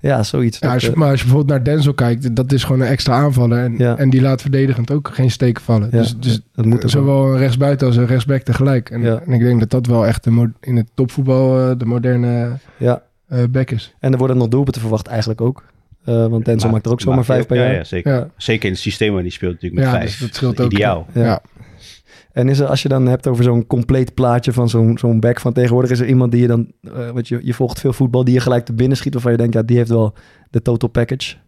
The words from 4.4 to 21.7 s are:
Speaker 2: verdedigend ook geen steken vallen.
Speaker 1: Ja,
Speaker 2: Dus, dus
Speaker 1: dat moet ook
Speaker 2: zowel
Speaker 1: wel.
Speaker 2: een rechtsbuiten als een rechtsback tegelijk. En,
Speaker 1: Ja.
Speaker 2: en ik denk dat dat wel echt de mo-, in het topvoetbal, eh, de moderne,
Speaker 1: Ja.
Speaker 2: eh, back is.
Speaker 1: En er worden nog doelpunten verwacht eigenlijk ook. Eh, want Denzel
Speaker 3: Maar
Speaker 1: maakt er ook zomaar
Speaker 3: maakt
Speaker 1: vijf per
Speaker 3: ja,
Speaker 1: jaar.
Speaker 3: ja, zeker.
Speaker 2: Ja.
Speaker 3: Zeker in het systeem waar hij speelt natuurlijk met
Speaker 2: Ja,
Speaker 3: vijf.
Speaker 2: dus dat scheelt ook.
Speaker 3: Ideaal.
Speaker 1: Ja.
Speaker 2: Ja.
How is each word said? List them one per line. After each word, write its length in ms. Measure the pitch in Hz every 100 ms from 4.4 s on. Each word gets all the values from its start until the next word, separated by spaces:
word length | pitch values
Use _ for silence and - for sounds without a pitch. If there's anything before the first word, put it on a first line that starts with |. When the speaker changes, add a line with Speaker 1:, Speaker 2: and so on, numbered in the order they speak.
Speaker 2:
verdedigend 500 | - 135 135 120 120
ook 180 | 147 143
geen 180 | - 131
steken 320 | 120 127 113
vallen. 240 | - 117 107
Speaker 1:
Ja, 60 | 120
Speaker 2:
Dus, 200 | 113 117
dus 240 | 127 113 - -
Speaker 1:
dat 100 | 113
moet 180 | 117
ook 60 | 123
Speaker 2:
zowel 320 | 143 139 135
Speaker 1:
wel. 80 | 135
Speaker 2:
een 40 | 131
rechtsbuiten 480 | 135 123 143 143 131
als 80 | 120
een 100 | 120
rechtsback 360 | 127 120 135
tegelijk. 480 | - 117 135 131 113
En, 120 | 117
Speaker 1:
Ja. 200 | 117 113 165
Speaker 2:
en 60 |
ik 60 | 120
denk 180 | 120 120
dat 100 | 110
dat 160 | 127 120
wel 200 | 120 107
echt 180 | 110
de 80 | -
mo-, 200 | 117 117 -
in 140 | - 123
het 120 | 110
topvoetbal, 680 | - 127 - 131 131 131 131 127
eh, 80 | 127
de 80 | 120
moderne, 720 | 120 123 123 120 120 120 127 - _
Speaker 1:
Ja. 240 | 123 123 _ _ _
Speaker 2:
eh, 160 | 127 123
back 200 | 127 131
is. 220 | 113 - _
Speaker 1:
En 120 | 131
er 60 | 131
worden 200 | 131 127
nog 100 | 117
doelpunten 340 | 127 139 127
verwacht 260 | 110 110 -
eigenlijk 340 | 113 110 110
ook. 220 | 117 131 _ _ _ _ -
Eh, 220 | 117 113
want 180 | 113 110
Denzel 180 | 113
Speaker 3:
Maar 80 | 113
Speaker 1:
maakt 140 | 110 107
er 60 |
ook 80 | 120
zomaar 140 | - 131
Speaker 3:
maakt 120 | 120
Speaker 1:
vijf 180 | 127 -
per 120 | 123
Speaker 3:
ja, 60 |
Speaker 1:
jaar. 100 | 123
Speaker 3:
ja, 100 | 98
zeker. 300 | 87 92 113
Speaker 2:
Ja. 160 | 131 - _
Speaker 3:
Zeker 280 | - 113 104
in 60 |
het 100 | 92
systeem 320 | - 95 110
waar 80 | 98
hij 80 | 90
speelt 220 | - 92
natuurlijk 280 | 87 87 -
met 100 | 131
Speaker 2:
Ja, 60 | 123
Speaker 3:
vijf. 120 | 85
Speaker 2:
dus 80 | 101
dat 160 | 123 -
scheelt 240 | 127 113
ook. 100 | 123
Speaker 3:
Ideaal. 360 | 98 104 87 80
Speaker 1:
Ja. 100 | -
Speaker 2:
Ja. 180 | 120 104 _ _ -